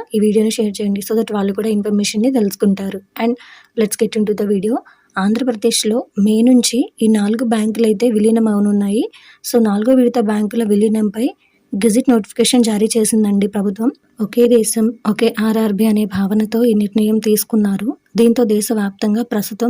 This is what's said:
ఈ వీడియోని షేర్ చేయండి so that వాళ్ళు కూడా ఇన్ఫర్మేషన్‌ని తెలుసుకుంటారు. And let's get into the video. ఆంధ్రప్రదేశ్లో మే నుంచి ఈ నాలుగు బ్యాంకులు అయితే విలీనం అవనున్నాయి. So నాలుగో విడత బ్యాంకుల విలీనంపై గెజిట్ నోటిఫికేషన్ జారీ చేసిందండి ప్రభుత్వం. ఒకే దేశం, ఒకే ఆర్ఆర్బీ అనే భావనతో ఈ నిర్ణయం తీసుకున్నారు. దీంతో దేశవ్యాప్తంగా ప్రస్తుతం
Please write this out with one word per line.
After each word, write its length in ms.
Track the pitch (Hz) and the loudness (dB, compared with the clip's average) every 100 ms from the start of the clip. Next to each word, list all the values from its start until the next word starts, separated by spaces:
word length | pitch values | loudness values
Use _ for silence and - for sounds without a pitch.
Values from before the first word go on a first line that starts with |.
| 466 | -2
ఈ 120 | 214 | 0
వీడియోని 320 | 214 208 220 | 2 2 0
షేర్ 220 | 214 214 196 | 0 -4 -2
చేయండి 280 | 208 202 | -4 -4
so 120 | 202 220 | -2 -2
that 160 | 220 | -2
వాళ్ళు 220 | 208 196 | -2 -2
కూడా 180 | 202 214 | -2 -2
ఇన్ఫర్మేషన్‌ని 600 | 208 208 208 202 214 247 | -2 0 -2 -2 -2 0
తెలుసుకుంటారు. 680 | 262 202 - 208 196 196 196 - - | 0 -2 0 0 0 -4 -10 -12 -6
And 180 | 226 240 - - _ - | -4 -4 -10 -20 _ -4
let's 200 | 208 - | -4 -2
get 160 | 214 220 | -2 0
into 200 | 208 208 | -2 -2
the 120 | 208 | -2
video. 280 | 202 208 277 - _ _ - | -2 -2 -4 -6 _ _ -4
ఆంధ్రప్రదేశ్లో 840 | 196 220 262 226 233 226 214 226 - - | -2 0 -2 -2 -2 -2 0 -2 -4 0
మే 180 | 202 220 | 2 4
నుంచి 360 | 240 247 220 226 359 - | 4 4 2 -2 -4 -2
ఈ 100 | 220 | 0
నాలుగు 320 | 214 202 226 240 | 2 0 -2 -2
బ్యాంకులు 400 | 226 214 214 226 | 0 -2 0 0
అయితే 180 | 202 247 | 2 0
విలీనం 360 | 208 220 226 220 | 2 2 2 2
అవనున్నాయి. 560 | 202 208 208 202 208 427 - - _ - | 2 0 0 0 -2 -4 -8 -20 _ -4
So 100 | 247 | 0
నాలుగో 300 | 220 202 220 262 | 2 2 2 4
విడత 240 | 240 247 208 | 4 2 0
బ్యాంకుల 380 | 208 208 233 | -2 -2 -2
విలీనంపై 640 | 220 208 220 220 214 214 277 - _ _ _ | 0 2 2 2 -2 -2 -6 -6 _ _ _
గెజిట్ 360 | 196 220 214 254 | -2 0 2 2
నోటిఫికేషన్ 540 | 226 196 - 226 254 | 0 0 -2 0 2
జారీ 240 | 226 208 220 | 2 0 0
చేసిందండి 600 | 226 214 220 208 202 202 | 0 0 0 0 0 0
ప్రభుత్వం. 420 | 208 196 196 233 - _ - | -2 -4 -2 -4 -6 _ -10
ఒకే 220 | 208 - 240 | -4 2 4
దేశం, 380 | 240 214 226 220 - 208 | 4 2 0 -2 -2 -4
ఒకే 200 | 208 226 226 | 0 0 0
ఆర్ఆర్బీ 440 | 220 226 220 196 220 | -2 0 0 0 2
అనే 180 | 214 214 | 2 -2
భావనతో 540 | 190 196 214 214 226 | -2 -2 -2 -2 0
ఈ 100 | 240 | 2
నిర్ణయం 440 | 214 208 214 214 220 | 2 0 0 0 0
తీసుకున్నారు. 680 | 214 208 - 220 202 196 214 - _ 190 | 0 0 0 -2 0 -2 -6 -8 _ 2
దీంతో 260 | 233 233 226 | 2 4 2
దేశవ్యాప్తంగా 800 | 214 208 220 196 196 214 214 | 0 -2 -2 -4 -4 -2 -2
ప్రస్తుతం 460 | 240 214 196 208 247 | -2 -4 -6 -4 -2